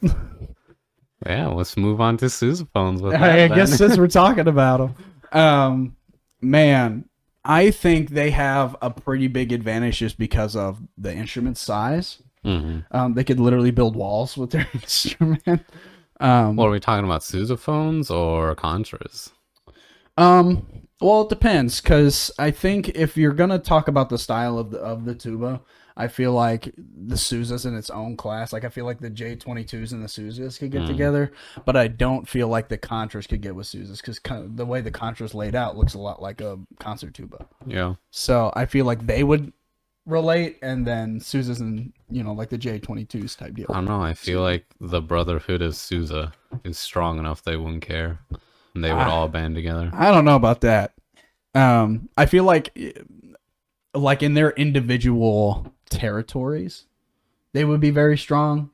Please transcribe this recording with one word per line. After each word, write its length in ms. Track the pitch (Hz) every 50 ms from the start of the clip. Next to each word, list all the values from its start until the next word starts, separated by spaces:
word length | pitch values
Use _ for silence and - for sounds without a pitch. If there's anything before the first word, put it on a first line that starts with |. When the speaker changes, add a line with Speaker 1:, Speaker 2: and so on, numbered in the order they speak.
| -
Speaker 1:
<laughs> 80 | 175 - - - - - - - - - _ _ _ _ _ _ _ _ _ _ _ _ - -
Speaker 2:
Yeah, 220 | - 87 107 170 156
let's 280 | - 85 90 - -
move 240 | - 98 104 107 104
on 160 | 113 113 117
to 100 | 113 131
sousaphones 760 | 127 - - - 123 151 180 170 - - 104 95 92 92 90 95
with 120 | 98 95
Speaker 1:
I 320 | 156 160 180 165 165 170 165
Speaker 2:
that, 60 | 160
Speaker 1:
guess 140 | 185 196 -
Speaker 2:
then. 80 | 147 226
<laughs> 120 | 202 208
Speaker 1:
since 80 | 240 190
we're 100 | 175 175
talking 400 | - 185 175 196 254 214 160 165
about 320 | 151 139 135 131 127 127
'em. 140 | 131 131 127 - - - - _ _ - - 156
Um, 580 | 160 156 147 143 135 135 131 131 131 123 - _ _ _ _ _ _ _ _ -
man, 640 | - 127 139 151 156 147 143 131 123 117 107 113 - _ _ _ _ _ _ _ -
I 260 | 135 151 165 185 208
think 400 | 208 - - 175 165 160 156 135
they 200 | 143 147 147 151
have 440 | 143 151 143 139 135 139 135 127 135 - -
a 80 | 123
pretty 380 | 120 - - - 135 131 131 131
big 240 | 127 131 127 117 120
advantage 460 | 120 113 110 110 113 120 120 113 -
just 200 | 117 110 - -
because 380 | 110 107 - 113 107 104 104
of 240 | 110 98 98 95 107 - - _ -
the 160 | 98 95 87
instrument 440 | 82 113 - - 123 120 131 123 -
size. 640 | - - 104 104 107 123 147 170 185 - - - _ _ _ _ -
Speaker 2:
Mm-hmm. 340 | 104 95 85 76 78 82 80 82 _ -
Speaker 1:
Um, 180 | 127 127 127 117
they 80 | 120 135
could 160 | - 131 127
literally 320 | 120 123 123 123 120 123
build 240 | 120 120 123 113 107
walls 400 | 110 104 98 104 107 123 123 -
with 140 | 139 131 123
their 160 | - 160 131 -
<laughs> 40 | -
instrument. 880 | 123 - - - - - - - - 165 160 156 147 - - 175 165 - _ - 160 - - - _ _ _ _ -
Um, 360 | 135 131 123 123 113 107 107
Speaker 2:
Well, 100 | 110 117 107
are 20 |
we 100 | 104 104
talking 240 | - - 110 101 101
about 180 | 95 85 78 -
sousaphones 880 | - - 92 98 113 127 120 - - 151 151 156 156 160 160 147 -
or 440 | - 87 85 82 82 82 80 80 78
contras? 760 | - - 80 80 95 110 - - - - - - - - - _ _ _ _ _ _ _ _ - _ _ _ _ _ _ _ -
Speaker 1:
Um, 500 | - 175 180 180 180 180 180 180 - - - - - - - _ - -
well, 200 | 185 214 214 214
it 60 | 214
depends, 520 | 214 - - 240 190 151 131 120 - -
'cause 500 | - - 175 147 147 143 139 - - - - -
I 120 | 139 151
think 400 | 147 - - 190 202 202 196 -
if 260 | - - 160 143 -
you're 160 | 160 156 147 143
gonna 260 | 147 175 185 190 180
talk 300 | - - 175 156 151 -
about 200 | 143 139 131 117
the 80 | 120 117
style 400 | - - 117 113 120 120 120 117
of 120 | 117 104
the, 80 | 110 -
of 260 | 78 110 113 117 113
the 80 | 120 120
tuba, 460 | 120 - 123 113 110 117 123 131 127 - _ _ _ _ _ _
I 120 | - 113 120
feel 240 | - - 127 123 123
like 400 | 120 120 117 117 113 - - -
the 400 | - 175 - - 65 90 110 127
Sousa's 480 | 113 - - 123 117 120 117 120 123 123
in 80 | 127 117
its 140 | 110 107 -
own 260 | - 107 110 113 120
class. 360 | 110 - 110 107 110 113 117 -
Like, 120 | 110 117
I 40 | 120
feel 160 | - 127 120
like 160 | 120 123 117
the 80 | - 117
J 240 | 107 107 120 117 117
twenty-twos 580 | 107 - 127 123 117 113 - - 113 113 110 123
and 100 | 113 110
the 60 | 107
Sousa's 500 | - - 107 107 110 120 127 131 120 -
could 120 | 143 139 135
get 100 | 143 165
Speaker 2:
Mm. 40 | 160
Speaker 1:
together, 440 | 160 143 147 143 143 143 143 139 - - - - - - -
but 100 | - 127
I 120 | 131 120 113
don't 400 | 117 113 123 127 131 131 - -
feel 200 | - 127 120 113
like 200 | 113 113 110 -
the 80 | 113 101
contras 480 | - - 117 113 110 107 - 107 98 -
could 120 | - 107 104
get 120 | 101 95
with 120 | 92 101
Sousa's, 340 | - - 101 98 98 95 98 -
'cause 160 | - 110 -
con-, 380 | - - 135 110 - 95 110
the 80 | 113 120
way 140 | 120 123 127 120
the 80 | 110
contra's 440 | 110 - 120 113 117 - 117 110 -
laid 200 | 107 104 104 101
out 220 | 123 120 110 -
looks 180 | 101 120 - -
a 40 | 98
lot 220 | 101 101 98 - -
like 180 | 98 98 - 107
a 160 | 104 98 95 92 - - -
concert 360 | - 107 107 - - 80 -
tuba. 320 | - - - - - - - _ _ -
Speaker 2:
Yeah. 280 | 135 110 92 90 90 92 - _ _
Speaker 1:
So 420 | - - - - 131 120 113 107 -
I 120 | - 127
feel 180 | 123 - 139 131
like 200 | 123 120 113 117
they 180 | 117 117 120 143
would 280 | 143 151 147 143 - - _ _ _ _ _ _ _ _ _ -
relate, 520 | - 160 160 160 160 165 175 170 160 160 - -
and 240 | 131 127 127 123
then 340 | 117 117 113 113 110 110 113
Sousa's 400 | - - - 139 131 123 120 120
and, 320 | 120 110 110 107 120 131 - _ _ -
you 120 | 117 127 113
know, 100 | 104 107
like, 140 | 107 110 110
the 80 | 123 117
J 200 | 123 123 110 104
twenty-twos 580 | - - 110 110 110 - - 117 101 - -
type 180 | - - - -
deal. 120 | - - -
Speaker 2:
I 40 | -
don't 100 | 95 92
know. 160 | 101 107 101 92
I 100 | 80 82
feel 280 | - - - 90 90 92
like 240 | 92 90 87 - _ _ -
the 200 | - 87 87 87
Brotherhood 600 | 80 80 85 85 87 87 87 80 - - 92 87 87
of 120 | 82 76
Sousa 560 | - - - 90 87 85 76 78 78 78 78 - _ _ - - 123 -
is 140 | 95 82 -
strong 400 | - - - 90 85 85 82 80
enough 240 | 80 78 78 - -
they 140 | - 82
wouldn't 260 | 80 80 80 80 82 -
care, 380 | - 82 80 82 82 82 80 - - - - _ _ _ _ _ _ -
and 80 | 90 82
they 80 | 82 80
would 80 | 80 131
Speaker 1:
Ah, 80 | 120
Speaker 2:
all 180 | 82 82 80 80
band 260 | 78 82 80 80 80
together. 360 | 85 82 82 82 82 85 85 85
Speaker 1:
I 180 | 87 165 202
don't 140 | 208 170 147
know 120 | 151 143
about 260 | 135 117 113 117 - -
that. 320 | 117 113 107 98 101 _ _ _ _ _ _ _ _ _ _ _ _ -
Um, 540 | 135 135 127 120 117 113 107 110 113 - - -
I 80 | - 147
feel 180 | 135 - 180 185
like, 280 | 190 175 156 - - - - - - - - - _ - - - - - - _ _ _ _ _ _ _ _ _ _ -
like, 280 | 139 143 139 143 135 147
in 120 | 147 147
their 160 | 151 151 151 -
individual 1200 | - 143 151 139 139 123 117 123 120 117 127 120 117 113 113 107 104 104 101 101 - - - - _ _ -
territories, 960 | - - - 110 104 107 110 - - 139 127 135 151 156 180 180 - - - _ _ _ _ _ _ _ _ _ _ _ _ _ -
they 120 | 139 151
would 160 | 151 151 151
be 100 | 147 147
very 260 | 147 147 147 151 151
strong 540 | 143 - - 151 147 151 151 147 151 147 143